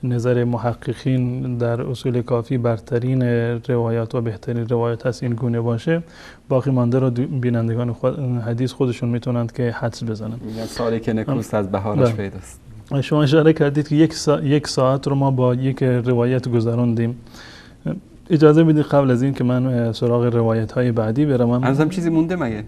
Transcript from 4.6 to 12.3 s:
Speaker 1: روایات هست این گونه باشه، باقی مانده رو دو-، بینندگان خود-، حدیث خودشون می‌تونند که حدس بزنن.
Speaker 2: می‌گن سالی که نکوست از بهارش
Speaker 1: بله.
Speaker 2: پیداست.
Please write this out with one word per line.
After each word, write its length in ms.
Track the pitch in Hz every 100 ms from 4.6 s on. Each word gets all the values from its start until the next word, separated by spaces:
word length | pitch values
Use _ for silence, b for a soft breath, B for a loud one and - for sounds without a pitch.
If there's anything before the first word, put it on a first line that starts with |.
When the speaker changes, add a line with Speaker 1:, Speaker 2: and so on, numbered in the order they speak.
| 113
Speaker 1:
روایات 380 | 120 117 117 131
هست 160 | 117
این 120 | 127
گونه 260 | 117 123 117
باشه، 420 | 117 117 160 165 165 B B B -
باقی 220 | 135 135
مانده 280 | 127 120 127
رو 120 | 131
دو-، 160 | 120 131
بینندگان 680 | 143 123 117 113 113 123
خود-، 260 | 117 127 - 131 123 113
حدیث 260 | 117 127
خودشون 360 | - 135 117 120
می‌تونند 440 | 120 127 120 117
که 180 | - 120
حدس 340 | 113 120 -
بزنن. 320 | 117 107 110 113
Speaker 2:
می‌گن 240 | 117 110
سالی 360 | 113 - 117 113
که 120 | 113
نکوست 420 | 110 110 131 107
از 160 | 110 101
بهارش 420 | 98 104 104 127
Speaker 1:
بله. 0 |
Speaker 2:
پیداست. 480 | 110 98